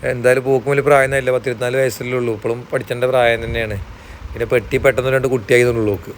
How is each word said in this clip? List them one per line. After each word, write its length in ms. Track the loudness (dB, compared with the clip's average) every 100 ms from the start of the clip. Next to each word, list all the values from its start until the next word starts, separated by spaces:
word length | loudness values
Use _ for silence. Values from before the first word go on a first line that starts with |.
| -4
എന്തായാലും 320 | 0 4 2 4
പോക്കും 220 | 0 2
വലിയ 140 | 0 4
പ്രായം 200 | 4 4
ഒന്നുമില്ല, 220 | 0 0 0
പത്തിരുപത്തിനാല് 420 | 0 -4 -2 0
വയസ്സല്ലേ 360 | 0 -2 -4 -2
ഉള്ളൂ. 120 | -2 -4
ഇപ്പോഴും 220 | -4 -6 -4
പഠിച്ചേണ്ട 340 | -6 -4 -2 0
പ്രായം 260 | 4 4 2 -2
തന്നെയാണ്. 320 | -4 -4 -6 -8 -14 -18 -16 -14
പിന്നെ 160 | -6 0
പെട്ടി 240 | 0 0 0 2
പെട്ടെന്ന് 280 | 0 0 0
രണ്ട് 120 | 0 -2
കുട്ടിയായി 300 | 2 2 4
എന്നുള്ളൂ 260 | 2 0 -2
ഓക്ക്. 160 | -6